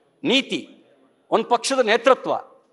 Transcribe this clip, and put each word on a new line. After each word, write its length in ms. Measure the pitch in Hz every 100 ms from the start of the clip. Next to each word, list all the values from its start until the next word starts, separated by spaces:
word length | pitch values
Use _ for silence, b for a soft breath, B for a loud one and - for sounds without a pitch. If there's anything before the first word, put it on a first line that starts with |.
| _ _
ನೀತಿ, 640 | - 262 - 165 - - _ _ _ _ -
ಒಂದು 180 | 196 226
ಪಕ್ಷದ 300 | 233 - 269
ನೇತೃತ್ವ, 520 | 220 233 262 254 160 113 - _ _